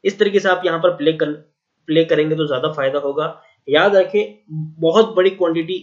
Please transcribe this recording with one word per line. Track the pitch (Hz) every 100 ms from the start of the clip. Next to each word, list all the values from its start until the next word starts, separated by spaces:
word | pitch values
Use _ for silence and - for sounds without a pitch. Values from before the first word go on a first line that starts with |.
इस | 190 196
तरीके | 208 196
से | 190
आप | 180 175
यहाँ | 165
पर | 175 165
play | 147 160
कर, | 151 151 _ _ _ _ -
play | 156 160
करेंगे | - 156 156
तो | 151
ज्यादा | 127 123
फायदा | 156 135 143
होगा। | 143 143 160 - _ _ -
याद | 147 196 196
रखें, | 180 208 208 - _ 156 156 -
बहुत | 160 185 220 185
बड़ी | 185
quantity | 185 170 165 165 185